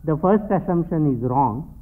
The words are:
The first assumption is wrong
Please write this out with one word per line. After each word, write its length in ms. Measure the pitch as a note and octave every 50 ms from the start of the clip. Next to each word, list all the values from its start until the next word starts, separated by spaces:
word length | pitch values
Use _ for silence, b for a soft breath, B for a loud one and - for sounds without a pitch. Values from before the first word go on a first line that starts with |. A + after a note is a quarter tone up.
| -
The 120 | - D#3 C#3+
first 280 | - F#3 G3+ G#3+ G3 F#3+
assumption 640 | G3+ F3 - - F3+ E3+ E3 E3+ F3+ D#3+ D3+ D3 C3
is 80 | A#2
wrong 540 | A#2 B2+ B2 C3+ C#3 A#2+ G#2 B2 E3 - - -